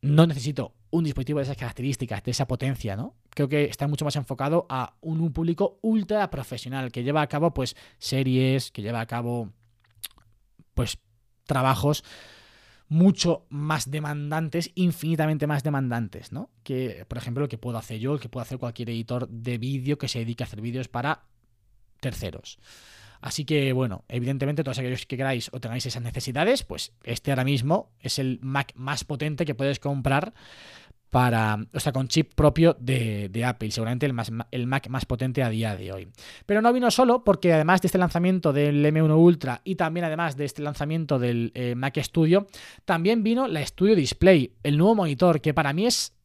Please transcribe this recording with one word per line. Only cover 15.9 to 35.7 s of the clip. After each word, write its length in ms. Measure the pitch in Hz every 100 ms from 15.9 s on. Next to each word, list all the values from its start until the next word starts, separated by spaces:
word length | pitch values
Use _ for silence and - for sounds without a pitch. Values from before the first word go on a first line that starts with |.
| 120 110 - -
¿no? 160 | 131 233 _
Que, 420 | - 131 127 101 -
por 120 | -
ejemplo, 260 | 123 120
el 60 | 143
que 80 | 113
puedo 180 | 123 113
hacer 220 | - 110
yo, 160 | 123
el 60 | 147
que 100 | 117
puedo 100 | 131
hacer 160 | 117 131
cualquier 320 | 123 117 117
editor 400 | 117 113 123 120
de 300 | 117 113 120
vídeo 400 | 123 139 127 147
que 100 | 127
se 120 | 123
dedique 220 | 113 117
a 40 | 117
hacer 160 | 107
vídeos 260 | 113 123 127
para 360 | 120 131 156 _ _ _ _ _ _ _ _
terceros. 580 | 135 - 95 80 - - - - - - - -
Así 240 | - -
que, 300 | 139 151 139
bueno, 300 | 131 127 90 -
evidentemente, 560 | 123 120 135 139 147
todos 140 | 143 127
aquellos 260 | 127 127
que 140 | - 123
queráis 320 | 135 127 110
o 80 | 123
tengáis 240 | 117 117
esas 180 | 131 120
necesidades, 600 | 117 123 123 131 180 262
pues 300 | - 76 - _
este 280 | - 117 -
ahora 140 | 131
mismo 460 | 127 139 123 175 - _
es 180 | 143 -
el 200 | 131 127
Mac 320 | 131 139 139
más 300 | - 131 143
potente 400 | - 143 147 147
que 100 | 170
puedes 260 | 110 139 139
comprar 520 | 147 139 127 135 185 - - - - - - - _
para, 560 | 127 123 117 110 107 113
o 60 | -
sea, 140 | -
con 160 | 131 131
chip 260 | - 156
propio 420 | - 151 147 165 -
de, 480 | 123 131 117 104 101
de 160 | 101
Apple, 260 | 120 117 110
seguramente 340 | 107 113 123
el 80 | 147
más, 200 | 123 110 113 -
el 160 | 127 123
Mac 220 | 135 -
más 180 | 131 -
potente 380 | 123 131 127
a 40 | 127
día 280 | 110 113